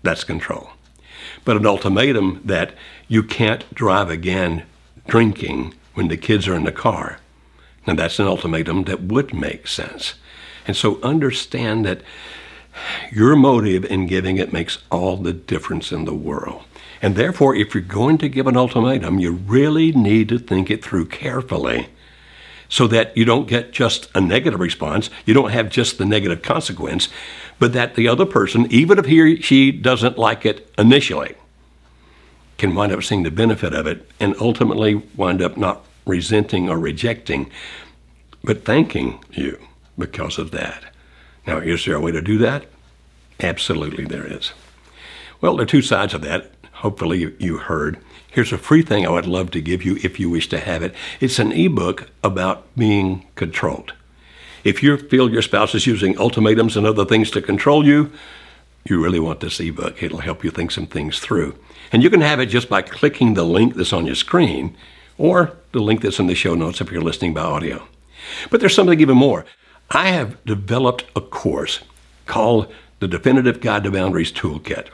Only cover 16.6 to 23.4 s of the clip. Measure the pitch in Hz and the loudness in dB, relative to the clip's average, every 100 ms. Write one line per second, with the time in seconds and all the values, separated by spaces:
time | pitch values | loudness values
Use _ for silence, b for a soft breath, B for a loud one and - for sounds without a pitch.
16.6 | - B B B 98 98 143 180 139 110 | -18 B B B -2 2 0 4 2 4
17.6 | 104 107 90 101 127 156 151 131 131 123 | -2 -4 -4 0 2 2 0 -2 2 2
18.6 | 123 120 120 135 85 95 87 87 98 123 | 2 2 2 0 0 0 0 -4 0 2
19.6 | 147 156 160 143 101 110 107 120 120 95 | 4 4 4 4 4 4 2 -2 -2 -2
20.6 | 92 107 - 90 80 - 135 131 123 85 | 0 -4 -2 -4 -4 -6 -6 -6 -6 -4
21.6 | 65 60 - B B B B B B B | -2 -4 -6 B B B B B B B
22.6 | B - 117 113 110 - 113 120 | B 0 4 4 2 2 4 4